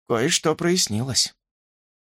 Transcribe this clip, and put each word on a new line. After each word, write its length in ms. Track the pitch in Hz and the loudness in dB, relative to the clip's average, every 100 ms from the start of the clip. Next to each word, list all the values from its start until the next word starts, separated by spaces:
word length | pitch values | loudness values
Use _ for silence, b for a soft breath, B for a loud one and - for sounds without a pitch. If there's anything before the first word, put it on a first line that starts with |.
| - | -2
кое-что 460 | 113 139 - 165 | 0 2 2 0
прояснилось". 800 | 156 170 185 - 104 135 - - - _ _ _ _ _ _ | 0 0 0 0 -2 -2 -2 -2 -6 _ _ _ _ _ _